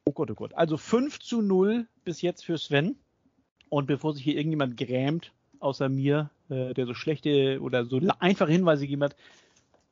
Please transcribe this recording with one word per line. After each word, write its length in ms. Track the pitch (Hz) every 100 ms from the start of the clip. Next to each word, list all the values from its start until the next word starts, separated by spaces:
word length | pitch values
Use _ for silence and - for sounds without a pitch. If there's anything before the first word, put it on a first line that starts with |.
Oh 80 | -
Gott, 180 | 139 127
oh 40 |
Gott. 180 | 107 110
Also 220 | - 165 156
fünf 440 | - 233 285 -
zu 200 | - 233
null 460 | 202 185 196 240 226 _
bis 160 | - 160
jetzt 240 | 175 175
für 140 | - 160
Sven. 380 | - 143 175 285 _ _ _ _ _ _ -
Und 160 | 147 139
bevor 260 | 139 156
sich 100 | 143
hier 140 | 139 139
irgendjemand 400 | 156 156 131 117
grämt, 560 | 120 127 139 165 - _ _ -
außer 300 | 143 135 135
mir, 400 | 135 139 147 147 _ -
äh, 240 | 135 127
der 100 | 127
so 80 | 123
schlechte 680 | 117 - 151 151 143 135 135
oder 240 | 135 123 120
so 120 | 131
la-, 180 | 180 -
einfache 340 | 180 208 160
Hinweise 300 | 170 175 151
gegeben 220 | 139 139
hat, 120 | 143 - - - _ _ _ _ _